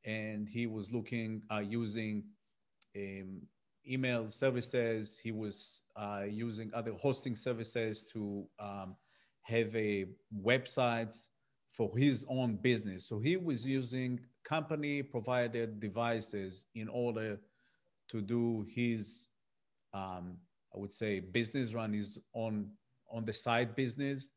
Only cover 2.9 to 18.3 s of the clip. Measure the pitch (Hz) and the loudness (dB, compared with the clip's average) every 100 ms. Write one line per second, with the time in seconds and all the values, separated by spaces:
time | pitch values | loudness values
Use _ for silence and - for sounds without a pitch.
2.9 | 101 98 98 95 95 - _ _ _ 135 | -6 -6 -6 -8 -10 -14 _ _ _ -4
3.9 | 131 131 120 110 - 135 131 120 123 117 | 0 2 2 0 4 4 4 2 2 4
4.9 | 110 107 - 113 107 107 101 - - _ | 2 -2 -6 -4 -2 -2 -4 -6 -6 _
5.9 | - 104 101 101 107 117 107 113 113 113 | -8 -4 -2 -2 -2 -2 -2 -4 -4 -4
6.9 | 95 123 135 135 110 - 117 113 120 113 | 0 2 2 0 -2 -2 -2 0 0 0
7.9 | 107 - 113 104 101 95 - 104 101 92 | -2 -6 -4 -4 -4 -6 -10 -8 -6 -8
8.9 | 90 _ _ _ _ - 117 110 113 107 | -12 _ _ _ _ 0 2 4 4 4
9.9 | 101 95 - _ 104 98 127 131 - 123 | 2 0 -6 _ -2 4 4 4 2 4
10.9 | 117 113 - - _ _ _ _ - 107 | 4 0 -6 -14 _ _ _ _ 0 0
11.9 | 110 143 120 - 131 123 104 120 117 104 | 6 6 6 0 2 2 4 4 4 2
12.9 | 92 - 107 123 185 170 123 123 135 123 | -6 -4 0 2 2 2 0 2 0 0
13.9 | 127 127 123 - _ - 160 151 156 147 | -2 -2 -2 -6 _ -2 -2 0 -2 0
14.9 | 143 135 120 110 127 120 117 113 107 107 | -2 -2 -4 2 4 4 2 -2 -2 -4
15.9 | 98 117 113 110 104 95 92 - 113 110 | 0 2 2 0 -4 -4 -8 -10 -8 -4
16.9 | 123 120 110 110 104 - _ _ _ _ | 0 0 0 -2 -4 -8 _ _ _ _
17.9 | _ _ 117 101 | _ _ -4 0